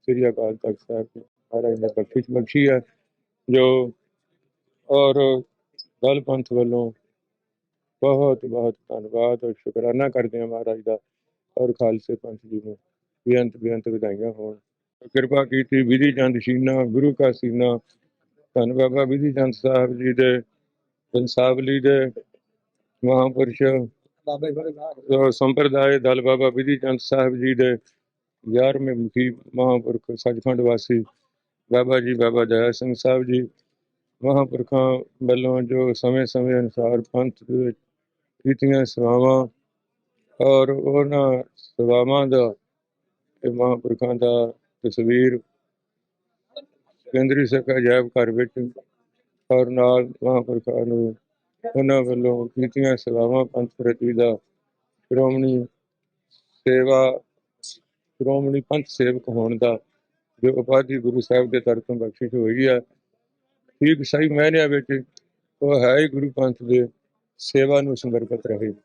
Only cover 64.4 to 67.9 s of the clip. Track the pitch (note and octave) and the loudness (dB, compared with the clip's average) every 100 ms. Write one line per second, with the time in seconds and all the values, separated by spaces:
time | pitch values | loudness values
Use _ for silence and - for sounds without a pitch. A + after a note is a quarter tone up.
64.4 | D3+ D#3+ D3+ C#3+ - C3+ B2+ _ _ _ | 2 4 2 0 -2 -6 -6 _ _ _
65.4 | _ _ C#3+ C#3+ B2 C3+ D#3 C3+ C#3 C3 | _ _ 0 4 4 4 2 -2 -4 -2
66.4 | C3 A#2+ A#2+ B2 A#2+ _ _ _ _ _ | -2 -2 2 2 2 _ _ _ _ _
67.4 | - C3+ C3+ C#3+ C#3 | -2 2 4 2 2